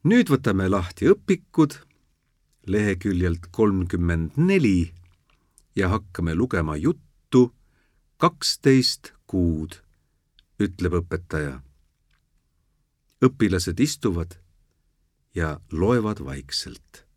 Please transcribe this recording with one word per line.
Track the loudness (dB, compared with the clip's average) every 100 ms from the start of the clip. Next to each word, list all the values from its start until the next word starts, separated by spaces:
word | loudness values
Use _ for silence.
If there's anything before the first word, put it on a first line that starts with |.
| 4
Nüüd | 4 4
võtame | 0 2 0 0
lahti | 0 -2 -2 2
õpikud | 2 2 -4 _ 0 0 0 _ _ _ _ _ _ _ _ -4
leheküljelt | 0 0 -2 -2 -2 -2 -4 -8
kolmkümmend | 0 0 2 -2 -2 -2 -2 -4 -2
neli | 2 2 2 2 -2 -8 -20 _ _ _ _ _ _
ja | -4 -2
hakkame | -2 -6 -6 -4 -2
lugema | -2 -2 -2 -2
juttu | -4 -4 _ _ _ 4 4 _ _ _ _ _ _ _
kaksteist | -2 -2 -6 0 4 4 2 -4 -14 _ -6
kuud, | 0 0 0 -6 -12 _ _ _ _ _ _ _ -4
ütleb | -4 -2 -2 -2
õpetaja. | -4 -8 -6 -6 -6 -10 -20 _ _ _ _ _ _ _ _ _ _ _ _ _ _ _ 2
Õpilased | 4 0 0 -2 -2
istuvad | -2 -2 -4 -4 -6 -14 _ _ _ _ _ _ _ _ _
ja | -6 -6 -6 -10
loevad | -2 2 2 0 -6
vaikselt. | -10 -12 -10 -10 -10 -18 _ -20 _